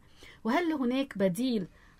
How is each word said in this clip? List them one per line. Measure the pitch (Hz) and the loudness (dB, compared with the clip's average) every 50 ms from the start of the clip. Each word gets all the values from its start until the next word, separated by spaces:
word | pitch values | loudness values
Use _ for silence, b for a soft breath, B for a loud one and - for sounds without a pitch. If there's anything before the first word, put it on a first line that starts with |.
| b b b b b b b b b | b b b b b b b b b
وهل | 220 254 339 349 320 311 | 0 0 2 2 0 0
هناك | 269 262 240 254 269 269 - - | 0 0 0 0 0 -2 -2 0
بديل | 196 196 190 170 214 254 262 233 208 175 - b b b b b | 2 2 2 2 0 0 0 0 -2 -4 -6 b b b b b